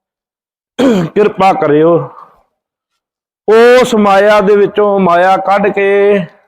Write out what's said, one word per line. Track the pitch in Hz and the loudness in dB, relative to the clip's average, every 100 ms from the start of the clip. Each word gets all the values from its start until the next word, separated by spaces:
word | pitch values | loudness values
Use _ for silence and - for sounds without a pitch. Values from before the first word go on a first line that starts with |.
| _ _ _ _ _ _ _ - 262 202 165 | _ _ _ _ _ _ _ -4 -2 0 -2
ਕਿਰਪਾ | 202 208 - 196 | -2 -2 0 -2
ਕਰਿਓ।" | 165 156 147 165 160 139 - - _ _ _ _ _ _ _ _ _ _ _ - | 0 0 0 2 0 -4 -16 -20 _ _ _ _ _ _ _ _ _ _ _ -2
ਉਸ | 226 240 254 247 | 2 4 2 2
ਮਾਇਆ | 220 202 196 208 208 | 0 0 0 2 0
ਦੇ | 196 202 | 0 0
ਵਿੱਚੋਂ | 196 - 208 196 | 0 -2 -2 0
ਮਾਇਆ | 190 170 185 190 | 0 0 0 0
ਕੱਢ | 185 202 208 | -2 -2 -2
ਕੇ | 208 196 202 202 202 165 _ | -2 -2 0 0 -2 -4 _